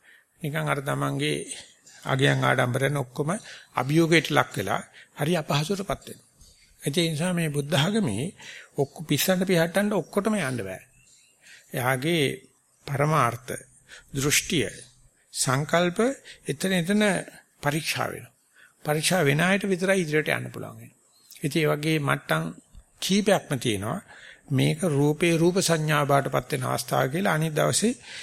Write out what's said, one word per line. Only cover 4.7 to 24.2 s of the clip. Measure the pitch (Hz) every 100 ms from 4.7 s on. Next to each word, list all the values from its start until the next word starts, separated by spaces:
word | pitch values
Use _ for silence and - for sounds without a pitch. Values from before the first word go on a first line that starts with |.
| 101 - - -
හරි | - 147
අපහසුටපත් | 175 156 143 156 196 196 135
වෙනවා. | - - _ _ - _ _ _
ඒ | - 147
නිසා | 165 151 175
මේ | 175 160
බුද්ධ | 143 143 147
ආගමේ | 160 214 175 101 160 - - - -
ඔක්කො | - 139 -
පිස්සන්ට | 156 143 - 185 190
පිහට්ටන්න | 180 165 185 208
ඔක්කොටම | 208 - - 202 214
යන්න | 139 127
බෑ. | 95 92 - _ _ - _ _ - - _
එයාගේ | - 123 131 143 170 135 127 - _ _ _ -
පරමාර්ථ, | 135 147 156 120 113 - 92 - - - - -
දෘෂ්ටිය, | 139 139 143 - 170 98 - - _ _ _ _
සංකල්ප | - - 131 151 170 175 175 233 277 - -
එතන | - 139 190
එතන | 185 165 208 208 175 - - - _
පරීක්ෂා | 143 151 156 - 113
වෙනවා. | 92 117 _ _ _ - _
පරීක්ෂා | - 151 151 185
වෙන | 147 143
අයට | 175 196
විතරයි | 202 185 185 190
ඉදිරියට | 160 151 139
යන්න | 123 123
පුළුවන් | 120 107 113
වෙන්නේ. | 117 _ _ _ _ -
ඉතින් | 156 165
ඒ | 151
වගේ | 147 156 160
මට්ටම් | 139 139 - 156 165 - - - - _
කීපයක්ම | - 196 202 180 - 131
තියෙනවා. | 123 104 104 - - -